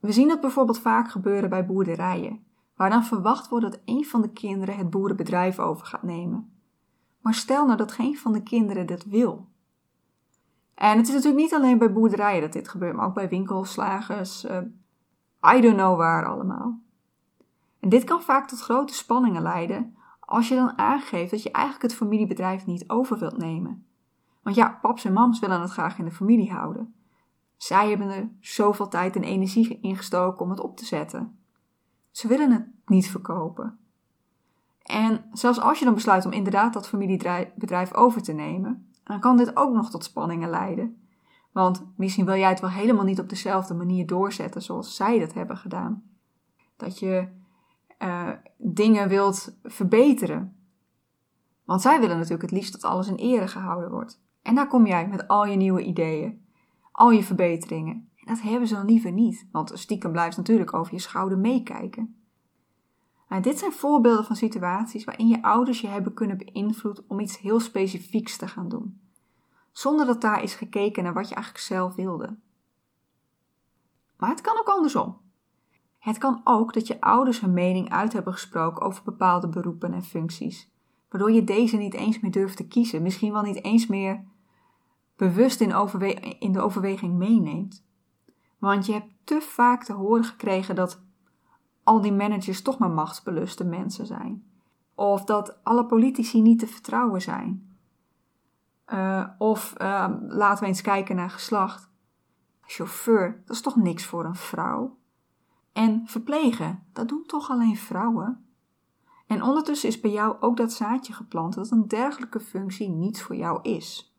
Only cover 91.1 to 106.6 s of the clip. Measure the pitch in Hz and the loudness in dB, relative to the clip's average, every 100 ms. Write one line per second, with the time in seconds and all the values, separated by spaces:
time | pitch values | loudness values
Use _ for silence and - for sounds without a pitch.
91.1 | _ _ _ _ _ _ _ - 220 208 | _ _ _ _ _ _ _ 4 4 4
92.1 | 196 208 208 190 185 - 262 190 160 151 | 2 0 -2 -4 -4 -4 0 0 0 -4
93.1 | - - 165 175 - 180 170 - - - | -6 -6 -4 -6 -6 -6 -4 -8 -10 -12
94.1 | - - 196 - _ _ _ _ - 202 | -10 -10 -12 -14 _ _ _ _ -2 0
95.1 | 196 196 208 208 - - 233 233 226 254 | 0 2 -2 -2 -10 0 2 4 4 4
96.1 | 262 226 226 220 226 220 - - 226 240 | 2 0 6 8 6 2 -8 -6 -2 0
97.1 | 185 185 - - 190 - _ _ _ _ | -2 -4 -8 -6 -8 -12 _ _ _ _
98.1 | _ _ _ _ _ _ _ _ 196 190 | _ _ _ _ _ _ _ _ -4 -2
99.1 | 190 190 - 214 220 - - 190 196 190 | -2 -4 -2 0 0 -4 -8 -4 -2 -2
100.1 | - - - 202 202 202 190 - 196 190 | -4 -6 2 2 2 0 -2 0 -2 -2
101.1 | 180 180 - - 208 190 - - _ _ | -4 -6 -10 -4 0 0 -4 -20 _ _
102.1 | _ _ _ _ _ _ - 165 - - | _ _ _ _ _ _ -12 -10 -6 4
103.1 | 220 180 - _ 233 285 240 185 165 - | 4 4 -6 _ -6 0 2 2 -2 -8
104.1 | 170 160 180 - - - - 254 - _ | -8 -8 -8 -10 -6 -4 -4 -6 -10 _
105.1 | _ _ _ _ _ _ - 220 220 233 | _ _ _ _ _ _ 2 2 2 -2
106.1 | 226 233 294 285 226 | -8 -4 2 2 0